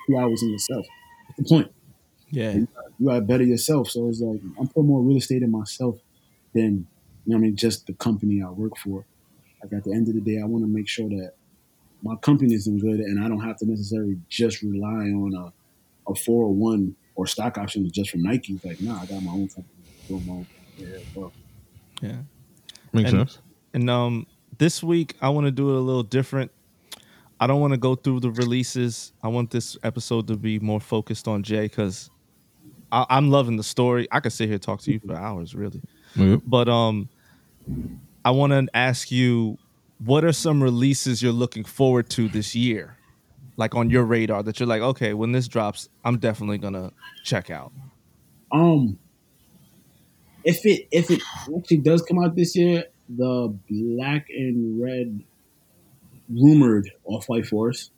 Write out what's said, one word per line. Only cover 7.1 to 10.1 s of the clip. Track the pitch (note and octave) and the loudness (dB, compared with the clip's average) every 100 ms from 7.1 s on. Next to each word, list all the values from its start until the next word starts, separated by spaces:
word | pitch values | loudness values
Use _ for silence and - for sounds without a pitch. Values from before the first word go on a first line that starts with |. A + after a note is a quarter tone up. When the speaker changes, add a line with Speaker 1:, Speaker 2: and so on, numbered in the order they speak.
| - G#2+ | -10 -2
Speaker 1:
you | |
know | A2+ | 2
what | |
I | |
mean, | A2 G2 | 2 2
just | A#2 G#2+ - | 0 -2 -8
the | |
company | F#2 A#2+ G#2+ G#2 G2+ | -6 -2 0 0 0
I | F#2 | -2
work | F#2 A2 - | -6 -8 -6
for. | G2+ F#2+ G2 _ _ _ _ _ | -8 -8 -10 _ _ _ _ _
Like, | G2+ | -10
at | G2+ G2 | -6 -2
the | |
end | G#2+ | 0
of | A2+ | 0